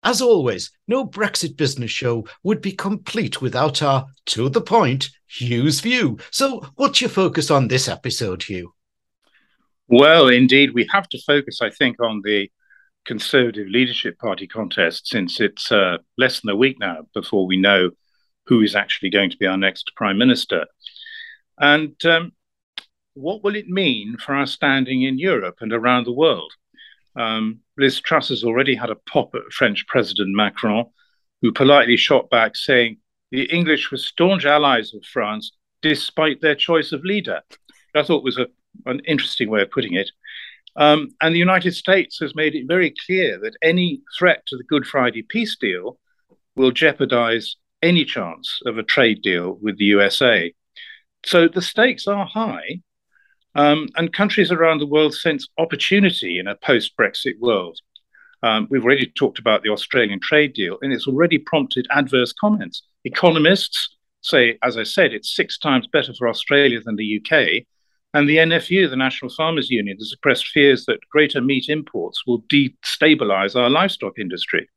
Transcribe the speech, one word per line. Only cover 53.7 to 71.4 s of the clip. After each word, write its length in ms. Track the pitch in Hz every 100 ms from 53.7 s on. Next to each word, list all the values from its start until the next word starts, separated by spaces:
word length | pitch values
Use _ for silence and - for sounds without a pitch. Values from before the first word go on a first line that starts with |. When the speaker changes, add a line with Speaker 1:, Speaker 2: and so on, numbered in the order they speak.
| 151 151 -
Speaker 2:
and 180 | 165
countries 380 | - 202 - 175
around 260 | 175 165 160
the 80 | 147
world 300 | 151 156 151
sense 320 | 170 147 - -
opportunity 800 | 165 147 - 202 196 - 95 87
in 80 | 95
a 120 | 101
post-Brexit 840 | - 123 - - 104 - - 104
world. 400 | 120 104 90 82 _ _ _ _ _ _
Um, 240 | 117 110 110
we've 140 | 135
already 240 | 117 139 127
talked 320 | - 131 -
about 240 | 117 107
the 60 | 107
Australian 500 | 104 - 135 110 98
trade 340 | - 151 147
deal, 240 | 143 87 95
and 120 | 139
it's 140 | 123 139
already 320 | 131 170 160
prompted 480 | - 156 135 131 123
adverse 420 | 139 131 131 120
comments. 500 | - 208 214 - - _ _ 127
Economists 920 | - 175 160 151 196 - - - _ _ _
say, 380 | - 147 120 113
as 160 | 123 113
I 60 |
said, 300 | 110 - 156
it's 220 | 110 - -
six 220 | - -
times 300 | 156 131 -
better 260 | 156 131 117
for 120 | 120
Australia 520 | 110 - 143 139 117
than 120 | 113 107
the 100 | 107
U 160 | 104
K. 440 | - 156 98 95 - _ _ _ _
And 160 | 147 147
the 80 | 156
N 140 | 165
F 180 | 165 -
U, 180 | 185 175
the 80 | 131
National 380 | 131 - 123
Farmers 380 | - 160 165 117
Union, 260 | 123 104 98
has 140 | 107
expressed 360 | - 147 120 -
fears 360 | - 139 123 -
that 140 | 113 -
greater 320 | 151 147 143